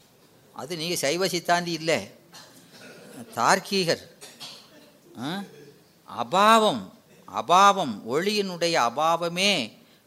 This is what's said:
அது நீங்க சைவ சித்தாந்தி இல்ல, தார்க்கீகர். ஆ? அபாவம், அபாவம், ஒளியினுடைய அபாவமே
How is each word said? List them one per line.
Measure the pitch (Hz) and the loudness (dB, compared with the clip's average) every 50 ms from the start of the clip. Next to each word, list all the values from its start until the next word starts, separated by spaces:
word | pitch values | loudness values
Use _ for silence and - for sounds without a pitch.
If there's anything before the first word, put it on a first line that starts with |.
| _ _ _ _ _ _ _ _ _ _ _ | _ _ _ _ _ _ _ _ _ _ _
அது | 110 120 151 180 160 | -16 -12 -10 -8 -8
நீங்க | 156 175 175 | -4 -4 -4
சைவ | - - 135 160 175 190 170 | -2 0 0 0 0 -2 -2
சித்தாந்தி | 175 170 170 - 175 175 175 170 | -2 -4 0 0 0 0 0 -4
இல்ல, | 165 151 160 165 151 113 95 - - - _ _ - - - - - - - - - - - - - - - - - - 117 - - | -6 -4 0 0 0 0 -2 -8 -16 -20 _ _ -20 -20 -20 -20 -20 -20 -20 -20 -20 -20 -20 -20 -20 -20 -20 -20 -18 -18 -18 -12 -4
தார்க்கீகர். | 117 117 143 185 190 180 - 202 190 180 165 131 - - - - _ - - - - - - - - - - - - - - _ _ _ - - 107 | 0 4 4 4 4 2 -2 -2 -2 0 0 -2 -2 -4 -18 -20 _ -20 -20 -20 -20 -20 -18 -18 -20 -20 -20 -20 -20 -20 -20 _ _ _ -20 -16 -12
ஆ? | 120 147 180 202 196 - - - - - - - _ _ _ _ _ - 95 107 | -10 -8 -8 -8 -10 -12 -16 -20 -20 -20 -20 -20 _ _ _ _ _ -14 -8 -8
அபாவம், | 120 120 170 190 208 220 226 226 214 202 151 110 95 92 - - _ _ - - - - 92 | -6 0 2 4 6 6 6 6 4 2 0 -2 -8 -12 -18 -20 _ _ -20 -20 -20 -10 -6
அபாவம், | 107 110 127 170 185 202 202 196 190 170 131 104 95 - 110 | -6 0 4 6 6 8 6 6 4 -2 -4 -6 -8 -8 -4
ஒளியினுடைய | 127 156 190 208 214 208 196 190 180 165 170 170 165 | -2 -2 0 0 -2 -2 -4 -4 -4 -2 -2 0 2
அபாவமே | 151 120 117 117 139 156 165 170 165 175 170 170 180 190 202 196 156 113 107 - - _ _ _ _ _ | 2 2 0 0 0 0 0 0 0 -2 -4 -2 0 0 0 0 0 -2 -6 -10 -18 _ _ _ _ _